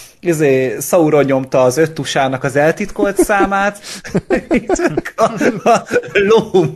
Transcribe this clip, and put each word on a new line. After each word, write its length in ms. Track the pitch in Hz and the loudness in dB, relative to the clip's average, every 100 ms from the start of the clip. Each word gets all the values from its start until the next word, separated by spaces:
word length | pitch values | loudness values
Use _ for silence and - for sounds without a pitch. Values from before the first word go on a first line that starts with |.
| - _ | -18 _
izé, 560 | 175 160 151 131 131 107 | -2 0 2 2 0 -4
Sauron 440 | - 185 156 147 | 0 2 4 4
nyomta 380 | 139 135 131 139 | 2 0 0 2
az 140 | 127 127 | 2 2
öt 160 | 160 | 0
tusának 520 | 160 135 156 135 131 | -2 -4 -2 -2 -2
az 120 | 139 131 | -2 0
eltitkolt 600 | 151 165 202 - 202 196 | 0 0 -4 -2 -2 0
számát, 640 | 320 202 196 196 202 208 - 196 - 190 | 0 2 0 0 -2 -4 -12 -16 -6 -6
<laughs> 380 | - 247 - | -2 -4 0
így 120 | 269 - 370 339 151 - - | -2 0 -2 -2 -4 -6 -2
a, 60 | 220 226 - 220 - | -2 0 -2 -2 0
a 140 | 226 - - - | 0 0 -4 -2
ló 520 | 196 196 220 220 190 156 | 0 2 2 2 0 0